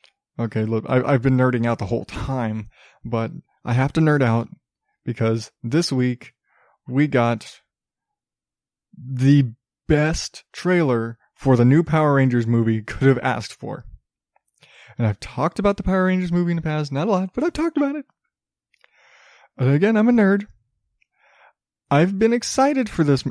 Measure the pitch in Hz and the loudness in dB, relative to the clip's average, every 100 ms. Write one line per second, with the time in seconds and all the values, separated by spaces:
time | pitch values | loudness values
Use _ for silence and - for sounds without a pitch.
0 | _ _ _ - 120 110 110 113 - 127 | _ _ _ -8 -6 -4 -2 -4 -2 -2
1 | 127 139 127 127 127 123 117 117 95 117 | 2 0 2 2 2 0 -2 -2 -4 -4
2 | - - - 131 113 107 104 _ - _ | -6 -10 -6 -4 -4 -6 -12 _ -20 _
3 | 120 117 117 131 - _ - 120 135 - | -8 -6 -6 -8 -20 _ -4 -2 0 2
4 | 160 151 123 113 110 - _ _ _ _ | 2 2 2 0 -2 -12 _ _ _ _
5 | - 117 113 113 107 _ 120 143 170 131 | -10 -2 -2 -2 -6 _ -2 -2 0 0
6 | 127 123 - _ _ _ _ _ - 127 | -2 -2 -10 _ _ _ _ _ -6 -2
7 | 147 131 117 117 - - _ _ _ _ | 0 2 0 -2 -8 -20 _ _ _ _
8 | _ _ _ _ _ _ _ _ _ - | _ _ _ _ _ _ _ _ _ -20
9 | 123 127 135 143 127 113 _ _ - 151 | -10 0 4 4 4 -4 _ _ -2 0
10 | 151 165 - - _ - 175 180 151 120 | 2 -2 -8 -16 _ -8 -2 0 2 0
11 | 113 113 _ _ 135 123 120 143 165 156 | -4 -10 _ _ 2 4 6 6 4 2
12 | 151 143 131 123 113 117 113 110 107 - | 2 4 2 2 0 2 2 0 -4 0
13 | 135 123 131 117 104 - 220 254 - - | 2 2 0 -4 -6 -14 -12 -12 -14 -20
14 | _ _ _ _ _ _ _ - - - | _ _ _ _ _ _ _ -20 -20 -4
15 | 113 101 - - 151 - 202 202 185 190 | -2 -2 -10 -6 -4 -2 -2 -2 -2 0
16 | 185 185 180 175 170 170 160 151 147 139 | 0 0 -2 -2 0 -2 -4 -4 -4 -4
17 | 185 185 190 - 320 311 330 311 285 294 | -2 -2 -2 -4 -4 -2 -4 -2 -2 -4
18 | - _ _ _ _ _ _ _ _ _ | -12 _ _ _ _ _ _ _ _ _
19 | _ _ _ _ _ - 127 147 196 220 | _ _ _ _ _ -4 0 2 2 2
20 | 226 240 196 202 208 - _ _ _ _ | 2 4 4 2 -4 -18 _ _ _ _
21 | _ _ _ _ _ _ _ _ _ 143 | _ _ _ _ _ _ _ _ _ 2
22 | 180 196 220 240 - - 269 269 220 - | 2 2 0 0 -2 0 2 2 -4 -2
23 | 151 135 - | 0 2 0